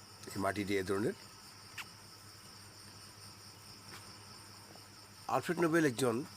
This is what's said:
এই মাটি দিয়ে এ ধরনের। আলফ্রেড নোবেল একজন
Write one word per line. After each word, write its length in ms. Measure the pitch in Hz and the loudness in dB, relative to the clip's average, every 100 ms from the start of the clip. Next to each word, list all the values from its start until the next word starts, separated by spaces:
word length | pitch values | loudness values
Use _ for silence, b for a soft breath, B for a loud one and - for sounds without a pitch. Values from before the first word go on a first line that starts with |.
| - - - | -18 -14 -8
এই 120 | - | 0
মাটি 260 | 98 98 | 2 4
দিয়ে 160 | 95 101 | 4 4
এ 20 | |
ধরনের। 300 | 92 98 123 202 - - - - - - - - - - - - - - - - - - - - - - - - - - - - - - - - - - - - - - - - - | 6 4 4 0 -6 -16 -16 -16 -14 -10 -10 -12 -18 -18 -18 -18 -16 -16 -16 -16 -16 -16 -16 -16 -16 -16 -18 -16 -16 -16 -14 -14 -14 -16 -16 -16 -16 -16 -16 -16 -16 -18 -18 -10 2
আলফ্রেড 300 | 120 - 170 | 2 4 4
নোবেল 260 | 170 165 | 6 8
একজন 400 | 156 113 127 113 165 | 8 6 4 4 0